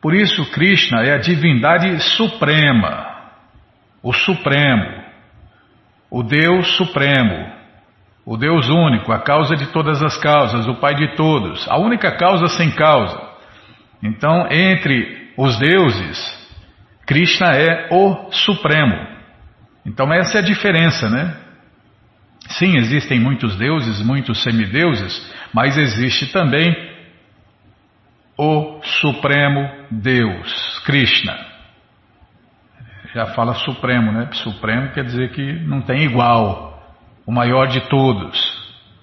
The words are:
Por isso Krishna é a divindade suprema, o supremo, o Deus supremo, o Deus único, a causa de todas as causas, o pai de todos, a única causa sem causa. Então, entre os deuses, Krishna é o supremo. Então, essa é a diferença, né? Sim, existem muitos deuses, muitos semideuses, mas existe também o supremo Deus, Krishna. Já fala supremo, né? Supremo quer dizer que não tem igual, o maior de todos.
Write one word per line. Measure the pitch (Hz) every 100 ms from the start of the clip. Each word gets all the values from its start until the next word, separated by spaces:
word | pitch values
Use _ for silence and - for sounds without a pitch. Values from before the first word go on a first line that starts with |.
Por | -
isso | 180 202 - 147
Krishna | - 175 190 - 117
é | 120
a | 143
divindade | - 175 160 131 139 170 190 170
suprema, | - - 226 - 143 151 151 123 90 67 - - - - _ _ _ _ _ _
o | 120
supremo, | 123 240 185 - 139 143 120 87 - - - _ - - _ _ _ _ _ _
o | 123
Deus | 117 147 160 185 175 -
supremo, | 170 - 139 139 117 85 - - - _ _ _ _ _
o | - 113
Deus | 139 165 120
único, | 160 160 117 -
a | 110
causa | - 143 147 160
de | 139
todas | 160 151 147
as | 156 -
causas, | 151 147 131 117 110
o | 120
pai | 139
de | 143 151 -
todos, | 156 151 92 - -
a | 131
única | 208 240 185 -
causa | 175 190 165
sem | - 165
causa. | - 156 147 98 - - - - - - - _ _
Então, | 107 110 147 170 170
entre | 151 190 185 - 131 - - -
os | - 135 113
deuses, | 139 190 165 98 90 - - - - - - _ _ _ -
Krishna | 139 170 - 180 139
é | 160 165 -
o | 180 196 185 -
supremo. | - - 196 156 151 143 95 - - - - - _ - _ -
Então, | 104 135
essa | 165 180 214
é |
a |
diferença, | 185 202 202 165 165 - 110
né? | 117 175 160 - - _ _ _ _ _ _ _ _ -
Sim, | - 180 160
existem | 113 143 139 127
muitos | 120 135 120 95
deuses, | 120 160 117 101
muitos | 107 139 131 113
semideuses, | - 113 104 120 170 120 95 - - - -
mas | 110 131 139
existe | 147 107 127 - 135
também | 196 160 135 165 165 - - - _ _ _ _ _ _ _ _ _ _ _ _ _
o | 147 156 151 - - -
supremo | 151 120 147 143 143 139 139 - -
Deus, | 110 110 127 113 92 - - - -
Krishna. | - 139 120 - 95 - - - - _ _ _ _ _ _ _ _ _ _ _ - 98 -
Já | 120 110
fala | - 117
supremo, | 120 - 127 127 123 110
né? | 110 120
Supremo | - - 101 107 113 135
quer | 139
dizer | 127 123 123
que | - 139 165 160
não | 139
tem | - 127
igual, | 127 120 120 120 107 95 - - - - _ _
o | -
maior | 120 120 127 131
de | 127 -
todos. | 139 131 107 82 - - - - - _ _